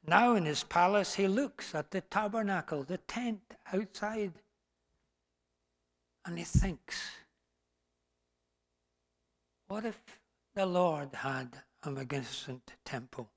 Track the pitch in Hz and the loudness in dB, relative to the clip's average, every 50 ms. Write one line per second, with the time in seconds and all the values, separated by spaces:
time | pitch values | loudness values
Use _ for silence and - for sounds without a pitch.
0 | _ 156 165 190 233 247 240 208 170 151 151 - - - - 175 175 185 202 208 | _ 6 6 8 8 8 6 6 4 2 0 -2 -4 0 4 4 6 6 6 4
1 | 190 - - - 196 190 190 226 285 247 - - - - - 156 151 _ - 190 | 2 2 0 2 2 2 4 2 0 -2 -4 -10 -14 -6 -6 -6 -6 _ -6 -6
2 | - _ - 196 214 208 202 226 220 202 196 175 156 - 160 147 135 135 180 185 | -6 _ -2 -2 0 0 -2 -2 0 0 0 -2 -2 -2 -6 -6 -4 -6 -8 -8
3 | _ - - 233 247 240 220 196 _ _ - - _ - - 190 220 196 _ - | _ -8 -8 -4 -4 -4 -4 -6 _ _ -20 -20 _ -4 -4 -4 -4 -4 _ -6
4 | - 208 220 220 208 190 165 - _ _ _ _ _ _ _ _ _ _ _ _ | -6 -6 -4 -4 -4 -4 -6 -12 _ _ _ _ _ _ _ _ _ _ _ _
5 | _ _ _ _ _ _ _ _ _ _ _ _ _ _ _ _ _ _ _ _ | _ _ _ _ _ _ _ _ _ _ _ _ _ _ _ _ _ _ _ _
6 | _ _ _ _ _ 175 170 170 170 - - - - 196 165 - _ - - - | _ _ _ _ _ -10 -8 -8 -8 2 2 2 4 4 0 -6 _ -12 -10 -10
7 | - - - - - _ _ _ _ _ _ _ _ _ _ _ _ _ _ _ | -10 -10 -14 -16 -20 _ _ _ _ _ _ _ _ _ _ _ _ _ _ _
8 | _ _ _ _ _ _ _ _ _ _ _ _ _ _ _ _ _ _ _ _ | _ _ _ _ _ _ _ _ _ _ _ _ _ _ _ _ _ _ _ _
9 | _ _ _ _ _ _ _ _ _ _ _ _ _ _ 190 214 220 233 214 - | _ _ _ _ _ _ _ _ _ _ _ _ _ _ -8 -4 -4 -6 -8 -8
10 | _ - - - _ _ _ _ _ _ _ 202 190 185 180 180 180 175 156 147 | _ -20 -20 -20 _ _ _ _ _ _ _ 0 0 2 4 4 4 4 2 0
11 | 143 139 135 - - 135 135 131 131 123 - - - _ _ _ - 147 139 135 | -4 -8 -8 -6 -4 -4 -4 -4 -6 -8 -14 -20 -20 _ _ _ -8 -6 -6 -6
12 | 135 123 143 139 127 117 - - - - 127 127 _ - - _ _ - - 127 | -6 -4 -4 -4 -4 -6 -10 -12 -10 -10 -12 -12 _ -20 -20 _ _ -8 -8 -8
13 | 120 127 - - 120 104 _ | -8 -8 -12 -14 -14 -14 _